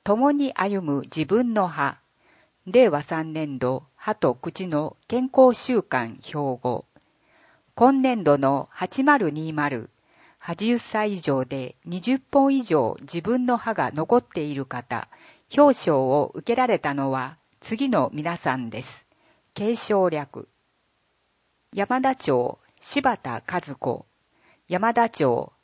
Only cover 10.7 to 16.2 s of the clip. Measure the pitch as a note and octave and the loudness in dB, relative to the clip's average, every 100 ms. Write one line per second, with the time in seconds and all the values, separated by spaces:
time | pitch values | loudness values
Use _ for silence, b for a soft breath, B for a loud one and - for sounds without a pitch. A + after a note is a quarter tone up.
10.7 | A#3+ - G#3+ G#3+ G3 D#3 C3+ C3 C3+ B2+ | 0 -2 -2 -2 -2 -2 -2 -2 -6 -10
11.7 | - - F3+ F3 C4 - C#4+ C#4 C4+ A#3 | -12 -12 -6 -2 -2 0 2 2 2 2
12.7 | D#3 A2+ - C#3 E3+ E3 B3+ B3 A#3+ - | 2 2 -2 -8 -8 -2 -2 0 -2 -2
13.7 | G#3 C3 C#3+ D#3 D#3 - - D3+ C#3 C3+ | -2 -4 -4 0 0 0 -6 -6 -6 -8
14.7 | B2 - A#2 - b b b _ - D4 | -10 -8 -8 -10 b b b _ 4 6
15.7 | B3+ - C#3+ C3 C#3+ | 6 2 2 4 2